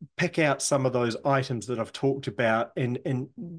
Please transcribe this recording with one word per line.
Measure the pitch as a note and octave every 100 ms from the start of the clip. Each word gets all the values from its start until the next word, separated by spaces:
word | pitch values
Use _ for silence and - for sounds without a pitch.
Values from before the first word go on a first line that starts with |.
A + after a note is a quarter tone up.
| D3+ -
pick | F3 -
out | D3+ C3+
some | - C#3 C3
of |
those | B2 A#2+ A2
items | C#3+ C3+ B2+ B2 G#2
that | A#2
I've | A2
talked | - C3+ C#3 C3+
about | G#2 A#2 A2 - -
and, | B2+ B2 -
and, | B2+ B2+ - F3